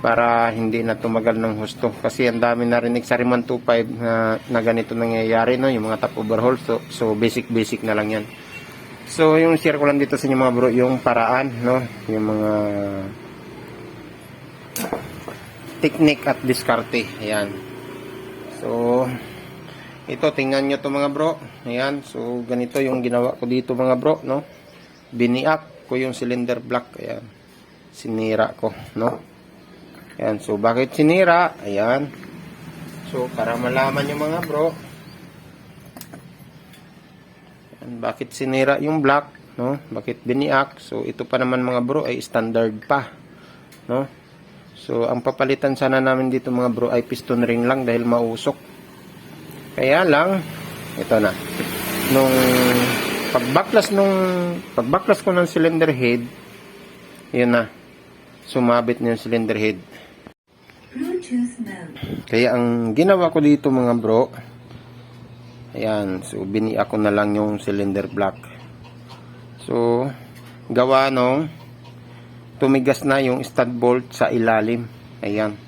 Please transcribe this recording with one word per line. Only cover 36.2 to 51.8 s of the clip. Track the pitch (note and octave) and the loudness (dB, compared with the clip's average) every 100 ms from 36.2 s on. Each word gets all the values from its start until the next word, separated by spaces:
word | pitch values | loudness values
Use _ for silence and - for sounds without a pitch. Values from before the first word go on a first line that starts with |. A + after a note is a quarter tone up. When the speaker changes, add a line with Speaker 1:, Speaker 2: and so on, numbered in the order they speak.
| - - - - - - - - - - - - - - - - | -20 -20 -20 -20 -20 -20 -20 -20 -20 -20 -20 -20 -20 -20 -20 -20
Speaker 1:
Ayan, | B2 A#2 | -16 -8
bakit | A#2 - B2 | -6 -6 -12
sinira | - C3 C3+ C3+ C#3 | -6 -2 2 2 2
yung | D3 D#3 | 0 2
block, | C3+ C#3+ - - - - | 4 2 0 -20 -16 -6
no? | B2 C#3+ - | -4 -4 -8
Bakit | A2 A2+ A#2 | -10 -8 -6
biniak? | A#2 C3 C#3+ C3+ C#3 - | -2 0 2 2 2 -6
So, | - A#2 | -10 -6
ito | - - B2 | -6 -8 -4
pa | - | 0
naman, | B2+ B2+ B2+ | 0 0 0
mga | B2 | 0
bro, | A#2+ D3 C3 | 0 -2 -2
ay | B2 | -6
standard | - A#2 A2+ A2+ A2+ G#2+ - | -4 -2 0 0 0 -2 0
pa, | C#3 B2+ - - - - - - - - | 0 0 -14 -20 -20 -20 -20 -20 -20 -4
no? | B2 C#3 - - - - - - - | -4 -4 -10 -20 -20 -20 -20 -20 -16
So, | - A#2+ A#2 | -6 -2 0
ang | B2 | 0
papalitan | C3 C3 C3+ C#3 C#3 | -2 -2 -2 0 0
sana | C3 C3 C3 | 0 2 2
namin | C3 C3 C3 | 2 2 2
dito, | B2+ B2+ | 0 -2
mga | B2 B2 | 0 0
bro, | A2+ A#2+ | 0 0
ay | A#2+ | 0
piston | A#2+ B2 - A#2+ | -2 -8 -2 0
ring | A#2+ A#2 A#2+ | 2 2 2
lang | C3+ | 2
dahil | B2 A#2 A#2 | 2 0 2
mausok. | A#2+ A#2 A#2 C#3+ - - - - - - - - - - - - | 2 0 -2 -4 -4 -14 -20 -20 -20 -20 -20 -20 -20 -20 -20 -12
Kaya | - C3 D#3 F#3 | -2 4 4 6
lang, | D3 F3+ F#3+ D#3 - - - - | 4 4 0 -4 -12 -14 -14 -12
ito | - - A2 | -8 0 2
na. | G#2 F#2 - - - - | 2 -2 -8 -6 -6 -6